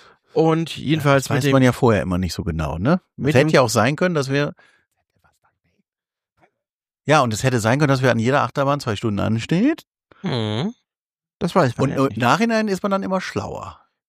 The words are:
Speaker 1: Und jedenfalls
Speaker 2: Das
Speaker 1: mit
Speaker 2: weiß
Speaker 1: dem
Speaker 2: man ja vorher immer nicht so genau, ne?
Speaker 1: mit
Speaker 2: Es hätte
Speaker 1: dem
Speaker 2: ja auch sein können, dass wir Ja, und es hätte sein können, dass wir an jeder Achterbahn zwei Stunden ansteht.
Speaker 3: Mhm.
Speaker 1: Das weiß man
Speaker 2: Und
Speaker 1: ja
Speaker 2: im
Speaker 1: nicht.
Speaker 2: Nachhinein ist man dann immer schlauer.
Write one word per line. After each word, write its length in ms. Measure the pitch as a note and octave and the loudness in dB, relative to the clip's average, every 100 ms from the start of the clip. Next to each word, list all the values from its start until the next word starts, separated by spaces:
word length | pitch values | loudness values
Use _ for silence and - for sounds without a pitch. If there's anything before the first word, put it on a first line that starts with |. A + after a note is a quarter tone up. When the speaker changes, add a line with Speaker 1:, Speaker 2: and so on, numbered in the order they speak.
| - _ _ | -16 _ _
Speaker 1:
Und 420 | - D#3+ D#3+ E3 C#3 | 0 2 2 -2 -6
jedenfalls 480 | C3 D#3+ C#3+ C#3 - | -2 0 2 2 2
Speaker 2:
Das 40 | |
Speaker 1:
mit 60 | C#3+ | -2
Speaker 2:
weiß 60 | |
Speaker 1:
dem 80 | C#3 | 2
Speaker 2:
man 120 | C3 | 4
ja 100 | B2+ | 4
vorher 280 | - B2 G2+ | 4 2 2
immer 160 | C#2 F2+ | 0 -2
nicht 160 | F#2 | -2
so 100 | - | -4
genau, 340 | F2 D#2+ D2+ E2 | -4 -4 -4 -2
ne? 240 | A2 F3+ - - | 0 0 -2 -6
Speaker 1:
mit 120 | C#3 | 0
Speaker 2:
Es 60 | C3 | 2
hätte 120 | D#3 | 4
Speaker 1:
dem 60 | |
Speaker 2:
ja 80 | D#3 | 4
auch 80 | B2 | 2
sein 260 | - A#2+ D3+ | 2 0 2
können, 180 | F3+ D#3+ | 0 0
dass 140 | C3 | -2
wir 220 | C#3 D3 - _ _ _ _ _ _ _ _ _ _ _ _ _ _ _ _ _ _ _ _ _ _ _ _ - | -2 -4 -6 _ _ _ _ _ _ _ _ _ _ _ _ _ _ _ _ _ _ _ _ _ _ _ _ 0
Ja, 160 | D3+ | 2
und 120 | B2 | 2
es 100 | G#2+ | 0
hätte 160 | C3 B2 | 0 0
sein 180 | A2 C3+ | 0 2
können, 100 | D3+ | 2
dass 120 | C3+ | 2
wir 100 | C3 | 2
an 80 | A#2 | 2
jeder 220 | A2+ C#3 | 0 0
Achterbahn 360 | A#2+ - C#3 C#3+ | 0 -2 -2 -2
zwei 160 | B2+ G2+ | -4 -4
Stunden 240 | A2+ G2+ | -2 -2
ansteht. 640 | F#2+ A2+ - E3 C4 D#4+ - _ _ _ | -2 -2 -2 0 0 -2 -8 _ _ _
Speaker 3:
Mhm. 500 | F#3 C3 G#2+ G#2+ F#3+ - _ _ _ _ _ - | -6 -4 -4 -4 -4 -8 _ _ _ _ _ -8
Speaker 1:
Das 140 | F3 | -2
weiß 240 | F#3+ C3+ - | 2 0 2
man 60 | C3+ | -2
Speaker 2:
Und 60 | - | 0
Speaker 1:
ja 20 | |
Speaker 2:
im 40 | C3+ | -2
Speaker 1:
nicht. 100 | G#2+ | 0
Speaker 2:
Nachhinein 500 | B2 D#3+ A#3 A3+ G#3+ | 0 2 2 0 -2
ist 120 | F#3 | -2
man 100 | G#3 | -2
dann 120 | G3 | -2
immer 180 | G3 F#3 | -2 -4
schlauer. 580 | - - - - G2 - _ _ | -4 -6 -6 -8 -12 -16 _ _